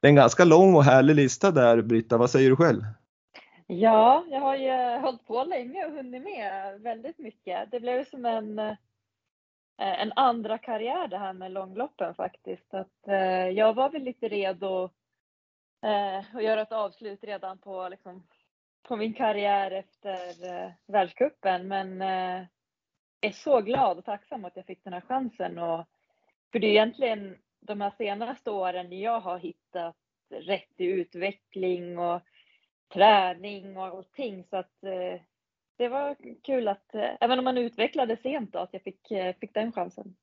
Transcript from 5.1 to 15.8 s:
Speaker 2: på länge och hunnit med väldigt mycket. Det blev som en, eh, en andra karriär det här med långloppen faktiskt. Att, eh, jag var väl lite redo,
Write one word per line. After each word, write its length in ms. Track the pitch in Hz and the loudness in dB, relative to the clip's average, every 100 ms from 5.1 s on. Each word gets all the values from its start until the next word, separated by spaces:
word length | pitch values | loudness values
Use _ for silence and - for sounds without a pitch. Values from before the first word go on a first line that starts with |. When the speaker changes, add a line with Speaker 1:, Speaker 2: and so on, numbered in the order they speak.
| 240 _ | -6 _
Speaker 2:
på 160 | 233 | -6
länge 420 | 285 330 247 339 330 | -4 -6 -8 -8 -10
och 60 | |
hunnit 320 | 302 254 247 | -10 -14 -14
med 580 | 330 339 202 196 196 202 | -12 -10 -8 -8 -12 -10
väldigt 380 | 226 226 254 339 | -10 -10 -12 -14
mycket. 520 | 254 _ - 180 208 | -18 _ -10 -8 -8
Det 80 | 247 | -8
blev 260 | 233 247 285 | -4 -4 -6
som 200 | 277 240 | -8 -4
en, 340 | 226 214 214 | -4 -6 -8
eh, 160 | 214 214 _ _ _ _ _ _ _ _ _ _ | -8 -8 _ _ _ _ _ _ _ _ _ _
en 340 | 196 185 214 - | -6 -4 -4 2
andra 420 | 269 233 214 220 | 2 2 -4 -8
karriär 500 | - 220 226 320 311 | -6 -6 -4 -6 -6
det 100 | 185 | -8
här 160 | 196 | -10
med 180 | 185 185 | -10 -12
långloppen 640 | 190 190 190 277 - 175 | -10 -10 -8 -8 -6 -8
faktiskt. 600 | 175 185 _ - 185 _ | -6 -10 _ -14 -14 _
Att, 340 | 190 185 _ - | -12 -12 _ -2
eh, 420 | 196 185 185 185 | 0 2 0 -2
jag 240 | 190 220 | 2 2
var 160 | 226 277 | 2 -2
väl 140 | 311 | -2
lite 240 | 254 247 220 | -10 -8 -6
redo, 560 | 208 190 185 190 185 185 _ _ _ _ _ _ _ _ _ | -4 -4 -4 -6 -6 -6 _ _ _ _ _ _ _ _ _